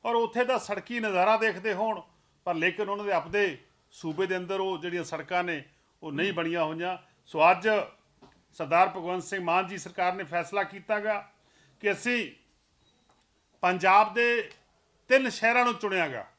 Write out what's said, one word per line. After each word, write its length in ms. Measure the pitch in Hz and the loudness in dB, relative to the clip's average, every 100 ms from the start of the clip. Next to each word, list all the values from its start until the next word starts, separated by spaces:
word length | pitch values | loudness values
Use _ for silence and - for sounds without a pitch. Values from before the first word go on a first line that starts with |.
ਔਰ 100 | 233 | 0
ਉੱਥੇ 300 | 233 226 233 | 0 0 0
ਦਾ 140 | 247 247 | 0 0
ਸੜਕੀ 420 | - 202 - 240 | -2 -8 -6 -4
ਨਜ਼ਾਰਾ 360 | 220 185 190 220 | 0 2 4 4
ਦੇਖਦੇ 360 | 220 185 214 | 2 -2 -4
ਹੋਣ, 260 | 190 220 202 - _ _ _ 185 | -2 -2 -4 -10 _ _ _ -6
ਪਰ 80 | |
ਲੇਕਿਨ 340 | 165 175 196 196 | 0 -2 -2 -4
ਉਹਨਾਂ 160 | 202 | -4
ਦੇ 80 | 202 | -2
ਆਪਦੇ 460 | 180 165 202 196 131 _ _ _ | -2 0 -2 -2 -4 _ _ _
ਸੂਬੇ 320 | - 165 160 185 | -10 -8 -4 -2
ਦੇ 100 | 185 | -2
ਅੰਦਰ 240 | 180 196 | -4 -4
ਉਹ 160 | 190 175 | -4 -4
ਜਿਹੜੀਆਂ 260 | 175 175 | -6 -6
ਸੜਕਾਂ 380 | 165 156 151 180 | -6 -8 -2 -2
ਨੇ 180 | 175 156 - _ _ _ | -2 -6 -10 _ _ _
ਉਹ 100 | 156 | -8
ਨਹੀਂ 200 | 147 190 | -2 -2
ਬਣੀਆਂ 320 | 170 165 170 | -2 -2 -2
ਹੋਈਆਂ। 320 | 156 160 175 180 _ _ _ | -2 -2 -6 -6 _ _ _
ਸੋ 240 | 160 165 | 4 6
ਅੱਜ 180 | 185 208 214 139 - _ _ - _ _ - | 6 4 2 0 -12 _ _ -20 _ _ -10
ਸਰਦਾਰ 300 | 147 170 190 | 2 4 4
ਭਗਵੰਤ 360 | 190 170 180 | 2 -6 -6
ਸਿੰਘ 180 | 170 190 | -6 -6
ਮਾਨ 220 | 175 175 180 | 0 0 0
ਜੀ 100 | 190 | -10
ਸਰਕਾਰ 360 | 180 180 180 | -10 -2 -2
ਨੇ 100 | 185 | -2
ਫੈਸਲਾ 380 | 160 170 170 202 | -4 -4 -2 -4
ਕੀਤਾ 360 | 190 196 - 208 | -4 -8 -4 -2
ਗਾ 180 | 208 202 - _ _ _ _ _ | -2 -4 -8 _ _ _ _ _
ਕਿ 80 | 202 | -2
ਅਸੀਂ 380 | 196 247 240 156 - _ _ _ _ _ _ _ _ _ _ _ _ | 0 0 -2 -4 -12 _ _ _ _ _ _ _ _ _ _ _ _
ਪੰਜਾਬ 520 | 180 180 185 196 214 | 0 2 6 6 6
ਦੇ 360 | 208 240 240 - - _ _ _ _ - | 2 0 0 -4 -16 _ _ _ _ 2
ਤਿੰਨ 180 | 262 262 | 4 4
ਸ਼ਹਿਰਾਂ 340 | - 226 240 | 0 2 4
ਨੂੰ 100 | 240 | 2
ਚੁਣਿਆ 340 | 233 208 190 156 | 0 -2 0 -2
ਗਾ। 160 | 120 95 | -4 -12